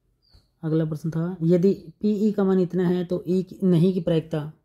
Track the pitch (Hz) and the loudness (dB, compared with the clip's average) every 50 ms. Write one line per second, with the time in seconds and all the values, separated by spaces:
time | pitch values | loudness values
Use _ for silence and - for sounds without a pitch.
0 | _ _ _ _ _ _ _ _ _ _ _ _ - 156 156 160 165 156 160 151 | _ _ _ _ _ _ _ _ _ _ _ _ -6 -2 0 0 0 -2 -4 -6
1 | - 160 151 160 165 175 185 175 160 165 180 175 175 196 190 - - 156 - _ | -6 -6 -4 -4 -4 -4 -4 -2 2 2 4 4 4 2 0 0 -6 -18 -12 _
2 | - 208 214 190 214 214 202 - 196 190 190 190 180 170 175 180 185 170 180 175 | -2 -2 0 2 0 0 0 2 2 2 2 2 0 0 0 -2 0 0 0 -2
3 | 175 175 185 - - 156 180 185 180 - - - 196 185 175 156 170 196 180 190 | -2 -4 -6 -6 -4 -2 -2 -2 -2 -4 -8 -2 2 2 4 4 4 2 2 0
4 | 165 - 165 160 156 - - 151 151 156 - _ | -2 0 0 -2 -2 -4 -8 -8 -8 -10 -14 _